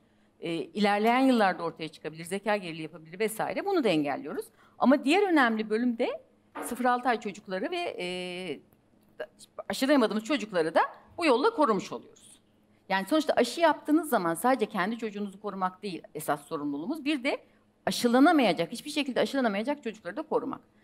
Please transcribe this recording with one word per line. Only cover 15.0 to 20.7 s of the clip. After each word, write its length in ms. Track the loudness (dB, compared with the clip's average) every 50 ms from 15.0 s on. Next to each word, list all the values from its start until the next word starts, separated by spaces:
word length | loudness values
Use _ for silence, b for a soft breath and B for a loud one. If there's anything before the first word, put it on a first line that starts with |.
| -8 -8 -8 -6 -8 -8 -10 -10
korumak 420 | -10 -8 -6 -2 -4 -4 -4 -6 -10
değil 200 | -10 -10 -10 -12 -12 -12
esas 260 | -6 -4 -2 -2 -4 -4
sorumluluğumuz. 600 | -8 -8 -6 -4 -4 -4 -4 -6 -6 -6 -4 -4
Bir 180 | -4 -4 -2 -2
de 140 | -4 -4 -4 -6 b b b b b _ _ -4
aşılanamayacak, 840 | -4 -2 0 0 4 6 6 6 6 6 6 4 4 2 0 -2 -4
hiçbir 180 | -6 -10 -10 -6
şekilde 300 | -4 -4 -4 -2 0 0
aşılanamayacak 640 | 0 0 0 0 0 0 0 -2 -4 -4 -6 -6 -6
çocukları 340 | -10 -10 -10 -12 -12 -10
da 40 | -10
korumak. 400 | -6 -2 -2 -2 -2 -4 -8 -10 _ _